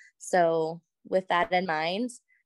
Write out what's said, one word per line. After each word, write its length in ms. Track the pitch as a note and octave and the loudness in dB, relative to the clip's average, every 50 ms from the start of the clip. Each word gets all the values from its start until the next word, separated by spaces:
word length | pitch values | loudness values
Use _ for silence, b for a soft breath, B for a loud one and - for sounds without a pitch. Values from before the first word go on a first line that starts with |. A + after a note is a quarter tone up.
| b b b b | b b b b
So 640 | - - - F#3 E3+ E3 E3 E3 D#3+ D#3 E3 E3+ - _ _ _ - - | -6 0 2 4 4 4 4 2 0 -2 -4 -8 -14 _ _ _ -8 -2
with 200 | F#3+ F#3+ F#3+ - | -2 -2 0 0
that 220 | F3+ F3 F3 E3+ | 0 0 0 0
in 140 | F3+ F3+ F#3 | 0 -2 0
mind, 460 | F3+ D#3+ D#3 D#3 E3+ F3+ G3+ B3 A#3+ - - _ _ _ _ _ | 0 -2 -2 -2 -2 -4 -4 -6 -6 -8 -12 _ _ _ _ _